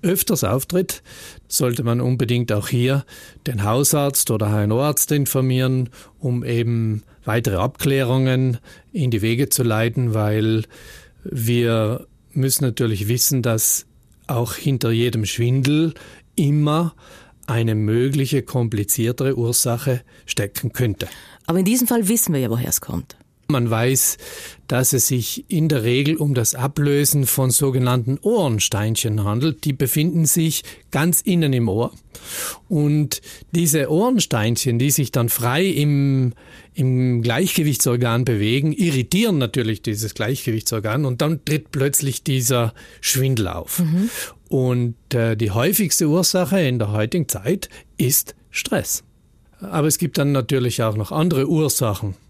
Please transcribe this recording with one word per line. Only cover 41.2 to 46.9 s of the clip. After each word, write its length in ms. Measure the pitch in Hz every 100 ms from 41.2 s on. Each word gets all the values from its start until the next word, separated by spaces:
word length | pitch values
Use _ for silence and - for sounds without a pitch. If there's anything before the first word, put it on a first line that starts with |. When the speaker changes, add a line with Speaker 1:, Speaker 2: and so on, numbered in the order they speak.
Speaker 1:
dann 220 | 151 160
tritt 280 | - 151 -
plötzlich 500 | 143 135 139 143 127
dieser 500 | - 131 117 127 113 - - -
Schwindel 480 | - 131 131 123 95
auf. 320 | 85 - -
Speaker 2:
Mhm. 300 | 170 170 214 - - - -
Speaker 1:
Und, 680 | 135 127 123 120 117 _
äh, 220 | 123 113 110
die 140 | 113
häufigste 580 | 98 143 208 185 - 160
Ursache 520 | 160 180 185 170 190
in 180 | 151 123
der 140 | 104